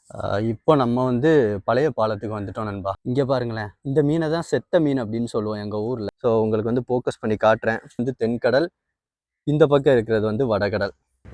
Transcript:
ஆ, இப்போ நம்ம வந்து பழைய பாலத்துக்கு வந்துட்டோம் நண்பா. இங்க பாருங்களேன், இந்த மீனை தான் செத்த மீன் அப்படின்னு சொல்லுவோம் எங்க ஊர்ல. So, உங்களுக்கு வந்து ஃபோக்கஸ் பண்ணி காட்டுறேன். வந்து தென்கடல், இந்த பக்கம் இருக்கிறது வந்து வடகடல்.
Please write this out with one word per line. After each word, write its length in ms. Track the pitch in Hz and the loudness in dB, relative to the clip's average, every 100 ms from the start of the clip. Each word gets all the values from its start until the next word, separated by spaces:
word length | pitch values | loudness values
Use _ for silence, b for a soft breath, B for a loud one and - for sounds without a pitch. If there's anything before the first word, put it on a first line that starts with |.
| _ | _
ஆ, 240 | 107 101 101 | -8 -4 -2
இப்போ 360 | 113 110 - | -2 -2 2
நம்ம 300 | 151 120 123 | 2 2 0
வந்து 560 | 127 120 156 151 107 101 | 0 0 2 4 2 -2
பழைய 280 | - 120 151 117 | -2 0 0 0
பாலத்துக்கு 440 | 110 104 110 107 | -2 -4 -6 -8
வந்துட்டோம் 240 | 98 113 | -8 -6
நண்பா. 300 | 107 101 95 98 | -6 -6 -8 -6
இங்க 220 | - 127 | -4 -2
பாருங்களேன், 440 | 131 131 120 113 104 - | 0 -2 -2 -6 -10 -10
இந்த 220 | 139 135 | -2 0
மீனை 280 | 143 160 156 | 2 0 0
தான் 120 | 165 | -2
செத்த 380 | - 131 - 180 | -2 -4 0 2
மீன் 220 | 147 135 | 2 0
அப்படின்னு 220 | 107 113 | -2 -4
சொல்லுவோம் 340 | 117 117 107 107 | -2 -4 -4 -4
எங்க 220 | 104 107 | -6 -6
ஊர்ல. 260 | 110 123 101 - | -4 -4 -8 -2
So, 260 | 123 113 | 0 2
உங்களுக்கு 300 | 110 110 113 | 2 0 0
வந்து 120 | 127 120 | -2 0
ஃபோக்கஸ் 320 | 123 135 - | -2 -2 -4
பண்ணி 160 | 113 107 | -4 2
காட்டுறேன். 340 | 110 110 113 110 - - | 2 2 0 -4 -6 -6
வந்து 180 | 123 127 | -4 -2
தென்கடல், 480 | 113 120 120 131 175 - _ _ _ _ _ _ | -2 0 2 2 0 -6 _ _ _ _ _ _
இந்த 240 | 151 147 147 | -2 4 6
பக்கம் 260 | 143 139 | 6 4
இருக்கிறது 320 | 123 113 110 107 | 4 2 0 0
வந்து 200 | 107 127 | 0 0
வடகடல். 460 | 101 101 98 98 - _ _ - | 0 0 -2 -4 -8 _ _ -20